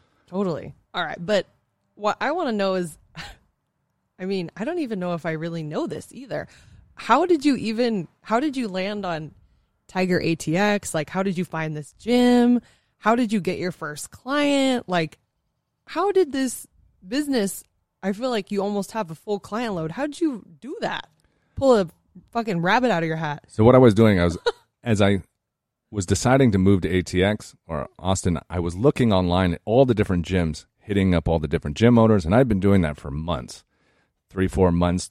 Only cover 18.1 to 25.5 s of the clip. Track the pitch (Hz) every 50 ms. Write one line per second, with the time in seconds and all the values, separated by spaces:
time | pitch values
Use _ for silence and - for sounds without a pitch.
18.1 | 208 196 247 262 240 214 190 - 208 196 190 202 208 202 190 - - 226 214 160
19.1 | 165 - - 220 208 196 - - 202 226 247 226 196 170 160 156 160 240 285 302
20.1 | 277 - 339 320 254 196 - - 170 139 - 254 339 466 277 - - 143 - _
21.1 | _ _ _ _ _ _ _ _ - - 269 269 247 214 185 151 - _ _ _
22.1 | _ 185 - _ - 233 226 220 190 170 165 180 208 247 247 247 196 170 165 160
23.1 | 160 160 165 151 143 - _ _ - - 107 117 127 131 131 120 101 101 113 110
24.1 | 101 90 87 87 - - - 480 - _ _ _ _ _ - 120 110 98 104 98
25.1 | - 185 - _ _ _ _ _